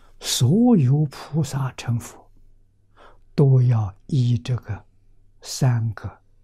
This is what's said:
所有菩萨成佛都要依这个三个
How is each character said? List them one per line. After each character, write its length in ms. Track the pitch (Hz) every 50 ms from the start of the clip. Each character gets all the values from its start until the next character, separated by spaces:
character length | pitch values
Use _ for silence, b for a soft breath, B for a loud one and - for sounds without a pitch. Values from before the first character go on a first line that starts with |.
| - - - -
所 560 | - - - - 127 117 160 220 240 247 240 180
有 280 | 131 123 139 147 156
菩 380 | 135 - - - - - 160 147
萨 280 | - - 135 131 127 -
成 260 | - - - 117 117
佛 320 | - - - - - _ _ - - - _ _ _ _ _ _ _ _ b b b b b b b _ -
都 260 | - 147 135 135 131
要 340 | 123 123 120 113 107 92 - - _ -
依 300 | - 131 123 123 120 117
这 180 | - - 123
个 300 | 110 - - 101 - - _ _ _ _ _ _ _ _ _ _ _
三 520 | - - - - 143 127 120 113 110 117 104
个 280 | - - 95 - _ _ _ _ _